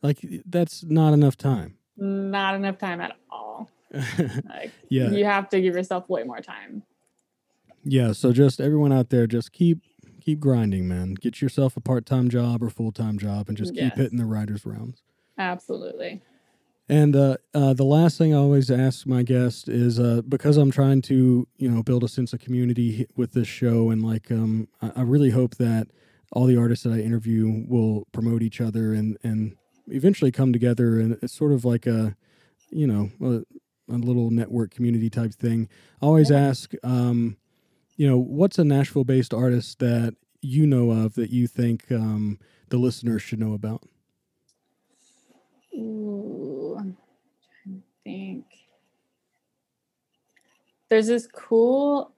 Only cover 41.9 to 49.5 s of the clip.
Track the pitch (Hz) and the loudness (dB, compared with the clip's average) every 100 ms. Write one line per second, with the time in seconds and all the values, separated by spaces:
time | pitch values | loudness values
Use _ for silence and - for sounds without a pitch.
41.9 | 120 110 107 104 101 _ _ _ 123 127 | -4 -2 -2 -4 -6 _ _ _ -2 -2
42.9 | 123 120 110 - 110 110 107 107 113 _ | -2 -4 -4 -6 -6 -4 -4 -6 -10 _
43.9 | _ _ _ _ _ _ _ _ _ _ | _ _ _ _ _ _ _ _ _ _
44.9 | _ _ _ _ _ _ _ _ 339 226 | _ _ _ _ _ _ _ _ -12 -10
45.9 | 220 208 202 214 - - 135 151 - 196 | -8 -8 -8 -10 -10 -10 -10 -10 -10 -12
46.9 | 185 _ _ _ _ _ _ 196 190 _ | -14 _ _ _ _ _ _ -20 -20 _
47.9 | _ - 185 190 185 - _ _ _ _ | _ -16 -14 -12 -14 -18 _ _ _ _
48.9 | _ _ _ _ _ _ | _ _ _ _ _ _